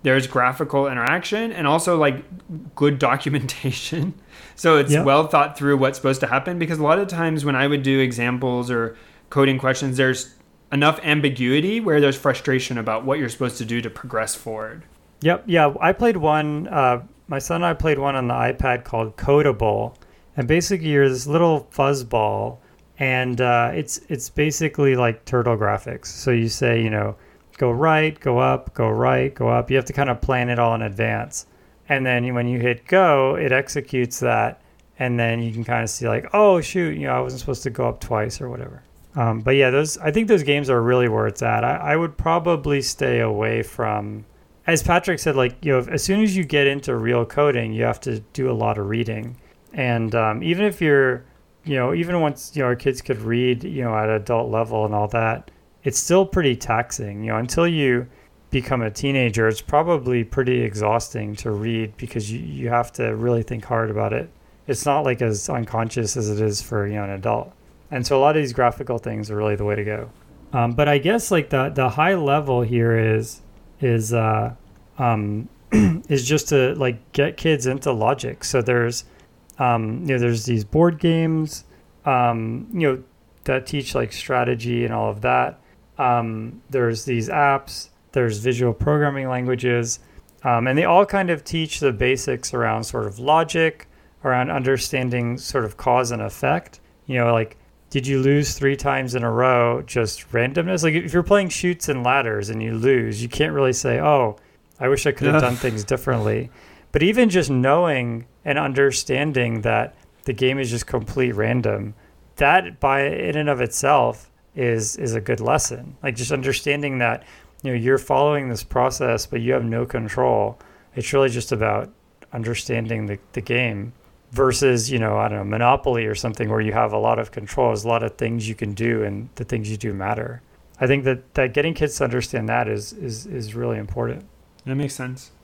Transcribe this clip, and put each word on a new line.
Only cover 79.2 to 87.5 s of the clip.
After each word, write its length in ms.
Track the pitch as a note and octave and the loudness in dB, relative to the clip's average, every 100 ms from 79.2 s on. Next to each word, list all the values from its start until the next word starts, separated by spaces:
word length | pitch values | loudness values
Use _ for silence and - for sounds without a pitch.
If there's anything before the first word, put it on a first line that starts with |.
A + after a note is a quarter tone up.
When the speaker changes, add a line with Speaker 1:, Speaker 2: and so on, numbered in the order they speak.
| _ _ _ - | _ _ _ -2
Speaker 2:
um, 400 | B2+ A#2 A2 A#2+ | 2 2 0 -4
you 120 | E3+ | -2
know, 40 | B2+ | 0
there's 280 | A#2+ A#2 A2 | 2 0 0
these 180 | A2+ | -2
board 360 | G#2 D#3 E3+ D#3+ | 0 4 4 4
games, 640 | E3+ E3 D#3+ D#3+ D#3 - - - _ _ - | 0 2 2 0 -2 -8 -18 -20 _ _ 0
um, 600 | C3 A#2+ A#2 A2+ A#2 A3 | 2 2 0 -4 -8 -8
you 140 | G3 D3+ | 0 0
know, 160 | C3 - _ _ _ | 0 -8 _ _ _
that 240 | - C3 C3 | -2 -2 -2
teach, 260 | D3 B2 | -8 -4
like, 180 | C3 A#2 | -4 -4
strategy 760 | - - B2+ B2 A#2+ A#2 A#2+ A#2 | -8 -2 0 0 -2 -2 -2 -2
and 80 | |
all 160 | A#2 A2 | -2 -4
of 120 | G#2 | -2
that. 380 | B2 B2+ B2+ - _ _ _ - | 0 2 0 -6 _ _ _ -2
Um, 640 | B2+ A#2+ A2+ A2 A2+ - _ | 0 2 -2 -6 -10 -14 _
there's 340 | C3+ A#2+ A2 C3+ | 0 0 -2 -2
these 240 | A#2 A2 | -2 -2
apps, 600 | D3+ C#3+ | 2 2